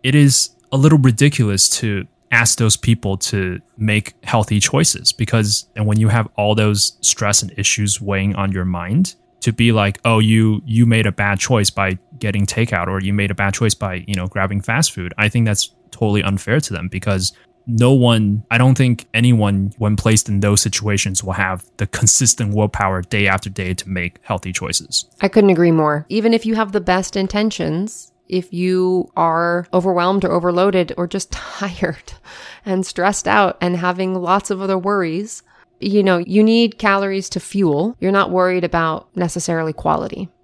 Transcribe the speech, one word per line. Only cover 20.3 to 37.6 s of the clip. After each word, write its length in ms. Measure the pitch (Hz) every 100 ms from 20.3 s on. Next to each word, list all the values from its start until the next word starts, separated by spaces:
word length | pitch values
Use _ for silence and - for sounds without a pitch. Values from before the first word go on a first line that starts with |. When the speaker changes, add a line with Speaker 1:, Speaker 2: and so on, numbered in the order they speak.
| 98
Speaker 1:
those 220 | 101 101
situations, 640 | 107 - 107 101 101 92
will 100 | 95
have 300 | 92 95 92 - -
the 80 | 101
consistent 680 | - 113 - 123 - 107 104
willpower 460 | 107 - 98 92
day 260 | 87 107 101
after 220 | 95 101
day 260 | 98 92 90
to 140 | 95
make 280 | 92 87 -
healthy 300 | - 98 92
choices. 540 | 90 76 - - - - _
Speaker 2:
I 60 | 196
couldn't 240 | 220 196
agree 200 | 170 175
more. 340 | 160 151 147 151
Even 240 | 208 220
if 140 | 226 226
you 80 | 220
have 160 | 214
the 100 | 202
best 340 | 175 185 185 202
intentions, 960 | 190 208 214 - 165 160 208 - - _ _
if 240 | 185 180
you 600 | 175 180 185 185 185 - -
are 520 | 165 165 170 175 175
overwhelmed 540 | 180 185 175 180 196 185
or 60 |
overloaded 640 | 175 175 175 196 185 170 -
or 80 | 175
just 260 | 196 -
<laughs> 0 |
tired 840 | - - - 202 175 170 147 - - - - - - 208
and 200 | 190 185
stressed 420 | - 185 202 -
out 300 | 214 190 -
and 160 | 180 175
having 380 | 180 180 185 185
lots 340 | 175 196 -
of 120 | 190
other 160 | 196 190
worries, 640 | 185 202 170 165 214 - _ _ _ _
you 220 | 196 202
know, 160 | 190 175
you 260 | 175 196
need 360 | 220 233 233 -
calories 500 | 214 196 196 196 190
to 100 | 180
fuel. 560 | - 196